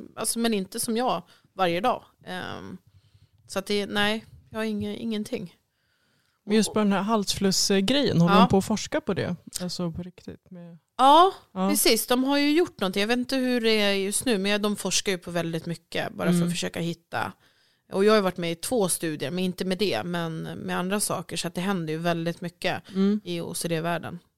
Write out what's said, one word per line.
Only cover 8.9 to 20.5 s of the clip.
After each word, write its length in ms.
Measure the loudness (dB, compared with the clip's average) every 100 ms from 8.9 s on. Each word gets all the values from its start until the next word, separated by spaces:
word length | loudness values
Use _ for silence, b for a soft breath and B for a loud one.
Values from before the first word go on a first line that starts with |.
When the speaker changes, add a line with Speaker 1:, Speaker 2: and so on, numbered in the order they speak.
| -6
Speaker 2:
på 140 | -2
det? 220 | -4 -4 -6 -8 -8
Alltså 320 | -8 -6 -6
på 100 | -6
riktigt? 480 | -12 -14 -18 -18 -20
Med 280 | -20 -20 -20 _ 4
Speaker 1:
Ja, 340 | 8 8 8 2 _
Speaker 2:
Ja. 180 | -2 0
Speaker 1:
precis. 360 | 4 4 4 2
De 180 | 2
har 140 | 2 2
ju 140 | 4
gjort 280 | 2 0 -2
någonting. 200 | -2 0
Jag 80 | 0
vet 100 | 0
inte 180 | 0 0
hur 240 | 0 2
det 100 | 2
är 220 | 2 2
just 320 | 0 -2 -2
nu, 140 | 0 0
men 240 | 2 0
de 140 | 0 -2
forskar 360 | -2 -2 -2
ju 60 | -4
på 120 | -4
väldigt 360 | -4 -4 -4 -6
mycket 460 | -8 -6 -6 -6
bara 160 | -2 2
för 60 | 2
Speaker 2:
Mm. 100 | 2
Speaker 1:
att 40 |
försöka 260 | -2 -4 -4
hitta. 520 | -6 -6 -8 -6 -6 -8 b b b b -6
Och 120 | 2
jag 80 | 4
har 60 | 4
varit 160 | 2 -2
med 160 | -6
i 20 |
två 340 | -6 -2 0 0
studier, 420 | -2 -4 -4 -4
men 140 | -2
inte 200 | -4 -2
med 140 | -2 0
det, 240 | 0 0
men 380 | -4 -6 -6 -6
med 360 | -8